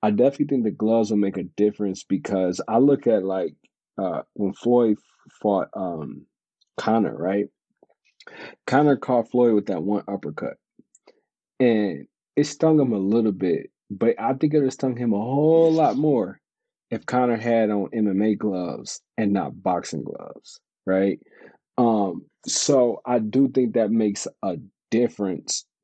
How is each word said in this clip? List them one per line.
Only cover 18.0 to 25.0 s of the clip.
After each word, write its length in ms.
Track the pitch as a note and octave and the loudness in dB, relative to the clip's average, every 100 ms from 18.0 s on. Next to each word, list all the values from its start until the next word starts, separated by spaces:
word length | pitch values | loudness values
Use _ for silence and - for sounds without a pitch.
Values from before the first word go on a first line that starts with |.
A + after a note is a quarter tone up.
| G#2 | 0
M 140 | F#2+ | 2
A 140 | G#2+ G#2 | 0 0
gloves 680 | G#2+ F#2 F2 C2+ - - _ - | -2 -4 -6 -8 -12 -16 _ -4
and 160 | G#2+ | 0
not 300 | G2 D#2 - | 0 -2 -6
boxing 400 | - F2+ E2 D#2 | -2 -2 -4 -10
gloves, 560 | - G1+ G1+ - - - _ _ - | -10 -12 -14 -18 -20 -20 _ _ -2
right? 340 | F#2+ G2 E2+ _ _ - _ _ - | 2 2 -2 _ _ -20 _ _ 0
Um, 480 | A#2+ A2 G2 E2+ - _ - | 2 2 0 -4 -12 _ -8
so 540 | - - C#3 B2 A2 - | -4 2 4 4 0 -2
I 140 | B2 | -2
do 300 | G#2+ A#2+ C#3 | 0 2 2
think 260 | B2 B2 A2+ | 2 0 2
that 160 | G#2+ | 2
makes 360 | A2+ G#2+ G2+ - _ | 2 0 -2 -10 _
a 140 | G2 E2+ G2 _ _ | -8 -8 -12 _ _
difference 760 | A2+ | 0